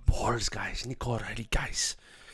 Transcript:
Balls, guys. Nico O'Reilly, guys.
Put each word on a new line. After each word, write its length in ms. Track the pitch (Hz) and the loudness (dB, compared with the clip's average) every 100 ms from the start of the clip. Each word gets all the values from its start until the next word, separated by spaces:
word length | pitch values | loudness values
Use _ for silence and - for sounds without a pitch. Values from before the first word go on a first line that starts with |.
| - | 2
Balls, 440 | - - 120 - | 4 4 2 0
guys. 360 | 110 - - 123 | -2 -4 -4 -6
Nico 300 | 131 123 117 | -4 -2 -2
O'Reilly, 320 | 104 110 113 | -2 -6 0
guys. 460 | - 143 - - - - - - | 0 0 0 -2 -2 -12 -20 -20